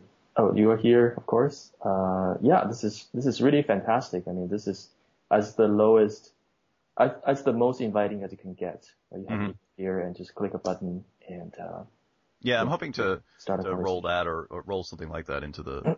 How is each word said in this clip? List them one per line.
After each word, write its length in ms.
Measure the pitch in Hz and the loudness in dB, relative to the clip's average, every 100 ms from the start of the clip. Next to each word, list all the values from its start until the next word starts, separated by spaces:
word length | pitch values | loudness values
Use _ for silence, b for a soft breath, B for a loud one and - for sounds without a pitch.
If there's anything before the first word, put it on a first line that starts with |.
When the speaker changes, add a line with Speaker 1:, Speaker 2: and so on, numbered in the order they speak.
| - _ _ - | -8 _ _ 2
Speaker 1:
oh, 180 | 104 | 4
you 180 | 98 107 | 6 4
are 60 | 110 | 4
here, 360 | 113 120 120 - | 6 6 6 2
of 100 | - | 0
course. 460 | 113 143 - - _ | 2 2 -2 -14 _
Uh, 540 | 104 95 95 92 92 90 | -2 0 0 0 0 2
yeah, 240 | 117 180 - | 4 4 2
this 160 | 120 | -2
is, 240 | 107 - - | -4 -6 -8
this 120 | 123 131 | -4 -2
is 160 | 110 | 2
really 200 | 127 147 | 4 4
fantastic. 640 | 143 98 113 117 - 90 90 | 2 0 2 0 0 -6 -6
I 40 | |
mean, 180 | 90 90 | -6 -4
this 180 | 104 - | -4 -4
is 220 | 95 - _ _ _ _ | -8 -10 _ _ _ _
as 240 | 104 104 - | 2 2 2
the 140 | 107 | 4
lowest, 640 | 104 107 110 104 - - _ _ _ _ _ _ - | 6 6 6 6 0 -16 _ _ _ _ _ _ 0
as, 120 | 127 - - | 0 0 -2
as 180 | 139 | 0
the 100 | 135 | 0
most 260 | 117 123 127 | 2 2 0
inviting 440 | 117 104 104 104 | -2 0 0 -2
as 80 | 95 | -10
you 40 | 98 | -12
can 180 | 95 90 | -16 -10
get. 300 | 90 - _ _ _ | -10 -10 _ _ _
Right? 120 | 95 | -14
You 60 | 95 | -8
have 80 | 110 | -6
Speaker 2:
Mm-hmm. 60 | 104 | -6
Speaker 1:
people 120 | 92 _ - | -8 _ -8
here 220 | 95 92 | -6 -4
and 160 | 90 90 | -4 -8
just 180 | 90 - | -14 -8
click 180 | 98 | -6
a 40 | 92 | -4
button 460 | 92 90 92 90 - _ - | -6 -6 -6 -8 -12 _ -16
and, 240 | 87 85 87 | -14 -14 -14
uh, 260 | 87 85 - _ _ _ _ _ | -14 -14 -16 _ _ _ _ _
Speaker 2:
Yeah, 160 | 123 117 | -2 -2
I'm 60 | 117 | 0
Speaker 1:
Yeah. 40 | |
Speaker 2:
hoping 200 | 170 160 | -4 -6
to, 280 | 127 98 92 b b | -4 -2 -4 b b
Speaker 1:
Start 220 | - 95 | -6 -4
a 20 | |
Speaker 2:
to 120 | 95 92 | -4 -4
roll 260 | 92 90 | -2 -2
Speaker 1:
conversation. 240 | 87 87 85 | -2 -2 -2
Speaker 2:
that 20 | |
or, 180 | 82 - | -4 -8
or 100 | 87 92 | -12 -8
roll 160 | 95 | -6
something 260 | 87 80 80 | -8 -12 -10
like 160 | 82 80 | -10 -8
that 160 | 69 | -8
into 200 | 73 73 | -8 -10
the, 340 | 76 69 - | -10 -6 -4